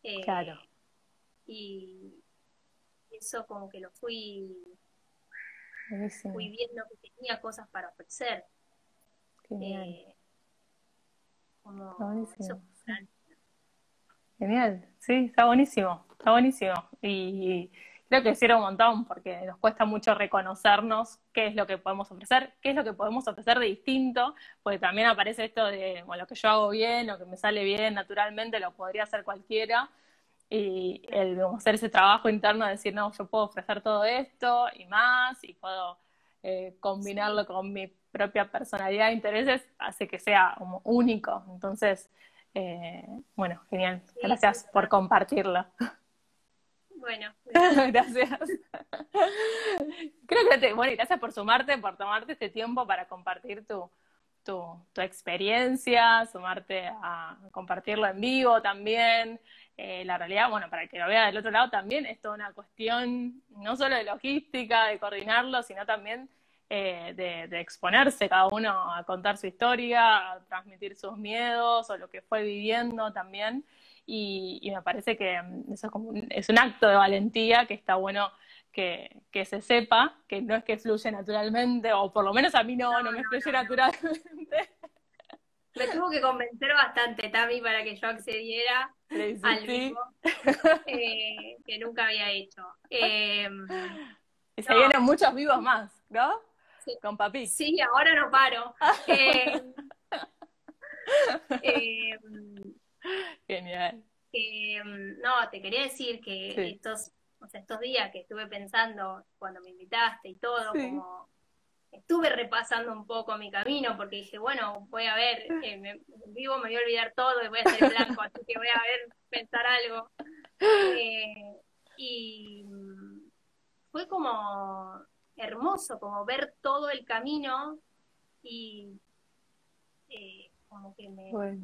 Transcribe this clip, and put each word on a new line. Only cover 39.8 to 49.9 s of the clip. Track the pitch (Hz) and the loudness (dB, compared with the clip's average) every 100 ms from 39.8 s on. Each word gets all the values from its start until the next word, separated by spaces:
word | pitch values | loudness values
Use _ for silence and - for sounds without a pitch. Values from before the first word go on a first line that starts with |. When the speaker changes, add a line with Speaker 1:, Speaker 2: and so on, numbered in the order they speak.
| - - 196 | -10 -6 -8
Speaker 2:
que | 180 | -4
sea | - 202 185 - | 4 6 6 2
como | 185 180 | -10 -8
único. | - 240 240 214 - - 190 | 2 4 4 2 -2 -6 -8
Entonces, | 180 196 202 208 190 - _ _ _ _ | -10 -8 0 0 0 -6 _ _ _ _
eh, | 196 185 175 170 175 180 - - - | -8 -6 -8 -10 -14 -16 -18 -14 -4
bueno, | 185 175 _ | -4 -4 _
genial. | 185 185 185 _ | -2 -2 -2 _
Speaker 1:
Sí, | - | -6
Speaker 2:
Gracias | - 240 208 202 | -2 4 4 2
Speaker 1:
sí, | - | 0
Speaker 2:
por | 202 | 0
Speaker 1:
total. | 202 | 4
Speaker 2:
compartirlo. | 202 185 208 196 196 190 180 185 _ 233 - _ _ _ _ _ _ _ _ _ 370 | 2 6 4 4 0 2 -2 -4 _ -8 -8 _ _ _ _ _ _ _ _ _ -14
Speaker 1:
Bueno, | 247 220 208 _ - | -10 -10 -12 _ 0
Speaker 2:
<laughs> | 320 359 285 262 | 4 6 6 6
Gracias. | 240 254 240 254 269 311 370 _ - - - 302 403 370 415 440 453 440 392 294 | 4 2 0 0 -2 -6 -8 _ -18 -14 -14 -6 2 2 2 -4 -2 -4 -4 -6